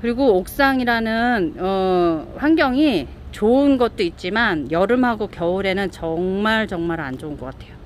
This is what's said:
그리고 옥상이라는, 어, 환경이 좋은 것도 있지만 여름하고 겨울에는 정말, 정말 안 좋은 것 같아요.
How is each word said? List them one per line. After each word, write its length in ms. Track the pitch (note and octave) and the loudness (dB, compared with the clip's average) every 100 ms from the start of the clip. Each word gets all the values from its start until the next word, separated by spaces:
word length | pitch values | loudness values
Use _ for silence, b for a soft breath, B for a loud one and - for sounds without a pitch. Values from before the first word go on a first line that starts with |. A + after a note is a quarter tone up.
그리고 380 | A#3 A#3+ C#4 F#3 | -4 2 4 4
옥상이라는, 1160 | F#3+ - C#4 C4 B3 A#3 A3+ A3+ A#3+ A#3+ E3 - | 0 0 2 2 0 0 0 0 0 0 -2 -2
어, 680 | F#3 F#3+ F#3 F3+ E3+ D#3+ C3 - | -2 0 2 2 2 0 -6 -4
환경이 680 | C#4+ D#4+ C#4+ B3+ D4+ G3+ C3 - - | 2 4 2 2 2 2 -4 -12 -16
좋은 440 | - G#3 B3+ C#4+ C4+ | -2 2 4 4 4
것도 260 | A#3 - | 2 0
있지만 680 | F3+ - F3+ G#3+ A#3 E3 C3+ | -4 -4 -4 0 0 0 -2
여름하고 560 | D#3+ G3 B3 B3 A3 G#3 | 0 2 2 2 0 -6
겨울에는 640 | - E3+ F#3+ F#3+ F#3+ G3 | -4 -2 0 0 -2 -2
정말, 760 | - E3 E3 F#3 F#3+ G#3+ A3 G#3+ | -4 -6 -2 -2 -2 0 0 -2
정말 340 | F#3+ E3+ E3 | -4 -4 -4
안 180 | C#3+ C3 | -6 -8
좋은 180 | D#3 C#3 | -10 -10
것 100 | B2+ | -12
같아요. 300 | C3 - - | -14 -18 -20